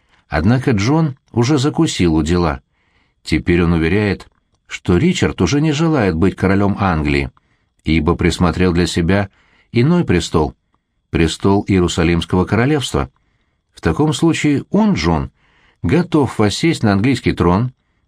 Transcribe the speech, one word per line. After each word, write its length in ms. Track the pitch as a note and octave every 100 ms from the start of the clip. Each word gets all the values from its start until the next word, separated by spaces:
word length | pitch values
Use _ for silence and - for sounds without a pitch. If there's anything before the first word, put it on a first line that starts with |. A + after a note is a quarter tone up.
| _ _ _
Однако 440 | D#2 F2 C3 C3+
Джон 460 | G#2+ G#2 D#3 D#3+ - _
уже 260 | - A#2+ D3+
закусил 580 | C#3+ D3 D#3+ - F2+ D#2+
у 80 |
дела. 380 | D#2 F2+ E2+ C#2 - _ _ _ _ _
Теперь 400 | - D#2 D2+ F2
он 100 | E2+
уверяет, 540 | E2+ D#2+ G2 G#2 F#2 - _ _ _ _
что 300 | - - F2+
Ричард 440 | F3+ F3 E2+ -
уже 180 | F2+ C#3+
не 140 | D#3+
желает 420 | C#3 E3 D#3 G2 E2
быть 200 | F#2 -
королём 420 | F#2 G2 G2+ G2+
Англии, 520 | G2 D#2+ D2 C#2 C2 - _ _ _ _
ибо 320 | - D#2+ D#2 E2
присмотрел 560 | E2+ D#2+ F2+ E2 F#2
для 160 | E2+ E2+
себя 420 | - E2+ G2 G2 _ _ _ _
иной 340 | A#2+ C3+ F3 -
престол, 500 | F2 - E2 C#2+ - _ _ _ _ _
престол 560 | D2+ D#2+ - G2 G2 -
Иерусалимского 800 | F#2+ F2 E2+ E2+ E2+ - F#2 F2
королевства. 640 | G#2 B2+ D3+ B2 C#2+ C2+ _ _ _ _ _ _
В 80 | -
таком 320 | F2 E2 D3+
случае 500 | D3+ E3 D3+ D3 C#3 -
он, 240 | G3 G#3+
Джон, 380 | E3+ D#2+ D#2+ C2 - _ _ _ _
готов 560 | B2+ D3+ F3 D#3 B2+ -
воссесть 440 | G#2+ - E3 D#3
на 100 | A2
английский 400 | G2 A#2+ B2 F2
трон 400 | D2+ E2+ F#2 B2+ - _ _